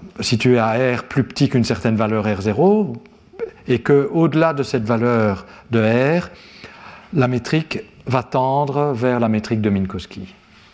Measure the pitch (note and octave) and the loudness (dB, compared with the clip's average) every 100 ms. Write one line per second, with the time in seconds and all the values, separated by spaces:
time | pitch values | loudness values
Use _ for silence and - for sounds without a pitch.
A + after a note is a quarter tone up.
0 | - - - A2+ B2+ B2 A2 A#2 C3 A#2+ | -18 -8 -4 0 4 4 2 0 0 -2
1 | - C#3 A2+ - C3+ C3 A2 - A#2+ A2 | -4 -4 -2 0 0 2 0 0 0 0
2 | G#2+ A2 G#2+ F#2+ G#2 G#2 F#3 G#3+ E3+ A#2+ | 0 0 0 -2 -2 2 2 2 0 -6
3 | - - _ - A4+ - - A#2+ - C#3+ | -16 -20 _ -12 -12 -10 -2 -2 4 2
4 | C#3 E3 D#3+ D#3 E3 C#3+ C3 B2+ G#2+ A#2 | 4 2 2 2 0 0 -2 -2 0 0
5 | A#2+ A#2 G#2+ F#2+ - - - A#2 A2 A#2+ | 2 2 2 -2 -8 -20 -4 0 2 2
6 | C3+ F3 - - - - - - - - | 2 0 -4 -14 -20 -20 -20 -20 -20 -20
7 | - D#3+ B2+ B2 B2 D#3 D#3 - - - | -6 0 2 0 0 -2 -2 -10 -12 -14
8 | - B2+ - C3 C3 C#3 C#3+ C#3 D3 A#2 | -2 -2 0 -2 0 0 0 0 -2 0
9 | B2+ B2 A2+ G#2+ - A2+ G#2+ G2 F#2+ F#2 | 0 0 0 0 -2 -2 0 0 -2 -6
10 | - - F#2+ - _ - - | -12 -14 -16 -20 _ -20 -20